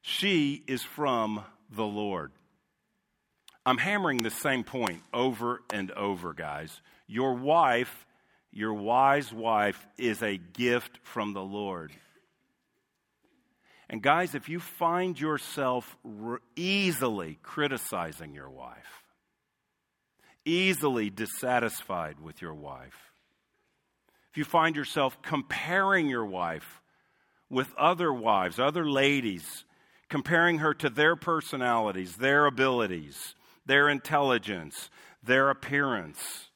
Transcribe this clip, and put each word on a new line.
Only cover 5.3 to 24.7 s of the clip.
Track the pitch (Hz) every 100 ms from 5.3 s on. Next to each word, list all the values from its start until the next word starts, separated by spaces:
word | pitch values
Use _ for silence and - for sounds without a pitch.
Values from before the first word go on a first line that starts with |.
| 110 120 123 _
and | 107 95
over, | - 101 92 87
guys. | 78 78 73 78 - _ _ -
Your | 110 131
wife, | 123 135 165 147 120 123 - - _ _ _ _
your | - 107
wise | 107 101 123 135 143 123
wife, | 110 113 107 104 95 - -
is | 120 104
a | 110 98
gift | 87 90 120 120 - -
from | - - 104
the | 98
Lord. | 95 101 101 90 78 - _ _ _ _ _ _ _ _ _ _ _ _ _ _ _ _ _ _ _
And | 110
guys, | 131 160 180
if | 139 -
you | 170
find | 165 - 170 175 185 160
yourself | 156 147 - - 131 127 - -
r-, | 120 104 110 123 _
easily | - 180 196 190 143 127 104 82 78
criticizing | - - 147 131 - 95 85 78 78
your | 71 67
wife, | 65 62 62 - - _ _ _ _ _ _ _ _ _ _ _ _ _ _
easily | - 170 190 175 151 123 107
dissatisfied | 98 107 - 127 123 113 - - 92 78 76
with | 80 -
your | 85
wife, | 78 139 127 127 - - _ _ _ _ _ _ _ _ _ _ _ _
if | -
you |
find | 143 165 160